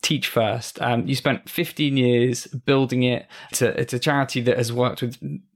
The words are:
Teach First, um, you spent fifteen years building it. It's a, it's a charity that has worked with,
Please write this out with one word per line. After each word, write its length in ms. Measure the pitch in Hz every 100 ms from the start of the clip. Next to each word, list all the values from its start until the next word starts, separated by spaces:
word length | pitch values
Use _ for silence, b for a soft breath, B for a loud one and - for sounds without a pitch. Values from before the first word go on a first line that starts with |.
Teach 240 | - 143 -
First, 520 | - 110 113 - -
um, 280 | 127 120 131
you 80 | 135
spent 340 | 147 127 -
fifteen 480 | - 175 - 147 135
years 480 | 123 120 123 123 -
building 560 | 127 - 135 131 127
it. 240 | 127 120 - B B
It's 140 | -
a, 160 | 120 -
it's 140 | 120
a 60 | 123
charity 420 | 156 139 131 131
that 160 | 120 120
has 140 | 117
worked 300 | 120 123 -
with, 160 | 127 - 139 143 _